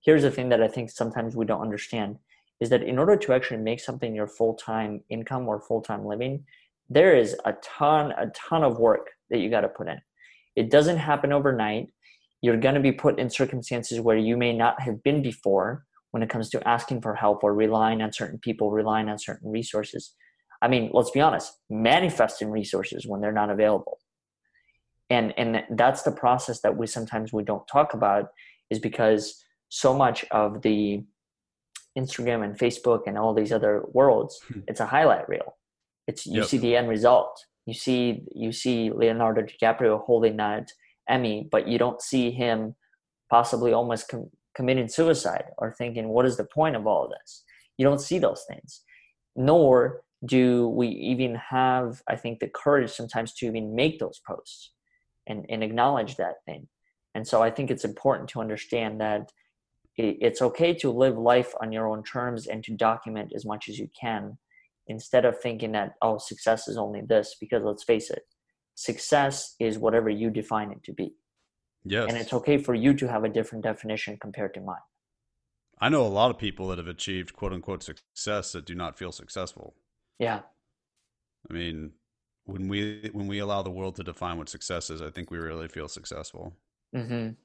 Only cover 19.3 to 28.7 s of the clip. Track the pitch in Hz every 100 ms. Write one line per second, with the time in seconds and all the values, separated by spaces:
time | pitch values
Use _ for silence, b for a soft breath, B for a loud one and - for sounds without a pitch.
19.3 | - 107 110 123 107 104 - - b b
20.3 | b b b 120 127 110 123 117 135 151
21.3 | 90 - - _ 107 113 156 185 - 110
22.3 | - 107 107 101 95 98 - 120 101 104
23.3 | 107 104 101 107 101 - - _ _ _
24.3 | _ _ _ _ _ _ _ _ 123 110
25.3 | - 117 110 - 110 120 135 - - 127
26.3 | 123 - 117 107 - 113 - 113 113 110
27.3 | 110 107 104 - 139 151 107 101 101 -
28.3 | b b b _